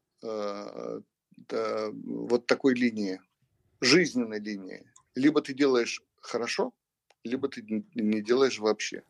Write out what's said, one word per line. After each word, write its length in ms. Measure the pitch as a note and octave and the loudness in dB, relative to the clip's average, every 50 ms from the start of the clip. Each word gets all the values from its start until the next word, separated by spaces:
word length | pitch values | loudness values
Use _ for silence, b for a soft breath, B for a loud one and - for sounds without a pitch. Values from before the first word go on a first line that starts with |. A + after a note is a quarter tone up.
| _ _ _ _ - | _ _ _ _ -8
э, 800 | A2+ A2 G#2+ G#2 G#2 G2+ G2+ G2+ - - - A#1+ A#1 - - - _ _ _ _ _ _ - - - | -6 -6 -4 -4 -4 -6 -8 -10 -12 -12 -10 -8 -8 -8 -10 -12 _ _ _ _ _ _ -20 -12 -6
да, 400 | - A#2 A2+ A2 A2 A2 A2 G#2+ | -4 -4 -2 -2 -2 -2 -4 -4
вот 560 | G#2+ A2 - A#2+ A#2+ A#2 A#2 A2+ A#2+ A#2+ A#2+ - | -6 -8 -8 -8 -6 -6 0 2 0 0 2 0
такой 260 | C3 - - C#3 B2+ | -2 0 2 2 2
линии, 460 | B2 B2 A#2+ A2 G#2+ G#2 F#2+ F#2 F#2+ _ _ _ _ _ _ _ _ _ _ _ _ | 4 2 0 0 -2 -4 -4 -6 -8 _ _ _ _ _ _ _ _ _ _ _ _
жизненной 580 | C#3 B2 C3+ F3+ F3 C3+ B2 B2+ A#2+ A2 G#2+ G#2+ | 2 4 6 6 4 4 0 -2 -4 -4 -4 -8
линии. 460 | G#2 G#2+ G#2+ G2 F#2 F#2 G2 - - _ _ _ _ _ _ | -6 -6 -8 -8 -10 -12 -16 -16 -18 _ _ _ _ _ _
Либо 260 | B2+ C3 D3 D3 D3 | 2 4 4 4 4
ты 120 | D3+ - C#3 | 2 0 0
делаешь 480 | B2+ D3 C#3 C3 A#2+ A#2 A2 - - - _ _ _ | 2 4 4 6 4 2 2 -2 -8 -12 _ _ _
хорошо, 520 | - - - A#2 A#2 A#2 - - G3 B3+ - _ _ _ _ _ _ _ _ _ - | -8 -6 -4 -4 -2 -2 -2 -2 -2 -2 -4 _ _ _ _ _ _ _ _ _ -8
либо 240 | A#2 A#2+ C3+ C3+ C3+ | -6 -4 -2 -2 -4
ты 120 | - - | -4 -8
н-, 220 | A2 G#2+ G#2+ G#2+ G#2 - - | -8 -4 -4 -4 -4 -6 -4
не 260 | A#2+ G#2+ G#2+ A2 A2 | -2 0 2 2 0
делаешь 380 | G#2 G#2+ A#2+ C3 C3+ B2+ A2+ G#2+ | 2 2 4 4 4 4 2 2
вообще. 440 | G#2+ G#2+ G#2+ - - - - - - _ | 2 2 2 2 -2 -6 -8 -10 -14 _